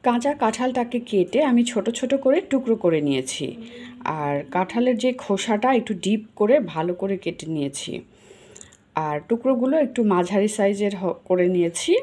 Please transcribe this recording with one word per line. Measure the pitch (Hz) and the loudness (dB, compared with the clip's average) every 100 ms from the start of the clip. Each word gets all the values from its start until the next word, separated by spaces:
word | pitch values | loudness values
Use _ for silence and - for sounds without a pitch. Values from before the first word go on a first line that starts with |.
কাঁচা | 247 240 277 | 2 2 0
কাঁঠালটাকে | 285 220 226 254 254 240 247 | 0 0 0 -2 -2 -2 -4
কেটে | 240 202 180 247 | -2 0 2 2
আমি | 294 240 | 4 4
ছোট | 240 220 202 | 2 0 -2
ছোট | 233 254 | -4 -2
করে | 277 262 311 | 2 4 2
টুকরো | 392 269 254 | 2 -2 0
করে | 220 180 160 | 2 2 2
নিয়েছি। | 147 135 131 - 139 - - - - - | 2 0 -2 -6 -8 -8 -16 -16 -18 -8
আর | - 156 147 143 - | -6 -4 -2 -2 -2
কাঁঠালের | 180 185 233 247 240 | -2 -2 0 0 2
যে | 254 | 0
খোসাটা | 254 - 196 - 214 254 | -2 -4 -2 0 0 2
একটু | 254 - | 2 0
ডিপ | 185 185 220 214 | -4 0 -2 -4
করে | - 208 294 | -2 4 4
ভালো | 180 156 175 | 2 -4 -4
করে | 175 196 190 | -2 -4 -4
কেটে | 170 165 | -6 -8
নিয়েছি। | 156 160 139 139 - - - - - - - - - _ _ | -6 -4 -4 -6 -10 -10 -12 -20 -20 -20 -20 -20 -20 _ _
আর | - 156 151 | -4 -4 -4
টুকরোগুলো | - 233 254 247 254 311 | -2 -2 0 0 2 2
একটু | 285 247 | 0 0
মাঝারি | 214 180 180 202 208 | 2 2 2 0 0
সাইজের | 208 202 202 208 | 2 0 2 -2
হ-, | 196 180 - | -2 -4 -6
করে | - 180 180 | 0 2 4
নিয়েছি | 180 170 170 - 440 | 4 0 -2 0 0